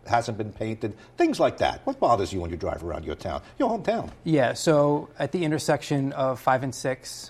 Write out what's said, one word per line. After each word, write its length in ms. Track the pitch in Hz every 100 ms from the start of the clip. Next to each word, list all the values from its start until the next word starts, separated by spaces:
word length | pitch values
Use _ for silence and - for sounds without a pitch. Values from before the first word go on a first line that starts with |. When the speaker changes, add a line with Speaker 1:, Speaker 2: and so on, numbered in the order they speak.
| -
Speaker 1:
hasn't 320 | 117 117 104
been 120 | 107
painted, 420 | - 110 110 110 104 - -
things 220 | 339 269
like 180 | 139 -
that. 240 | 69 -
What 160 | - 277
bothers 320 | 156 117 90
you 60 | 98
when 80 | 85
you 80 | 85
drive 260 | 92 78
around 220 | 85 82 80
your 100 | 73
town, 260 | 92 69 - -
your 100 | 269
hometown? 400 | 226 175 220 - -
Speaker 2:
Yeah, 300 | - 156 120
so 560 | 120 - 151 147 147 - -
at 140 | 147
the 100 | 185
intersection 720 | 156 151 - 147 - 143 135
of 260 | 143 131 127
five 240 | - 131
and 100 | 135
six, 560 | 120 139 131 - - -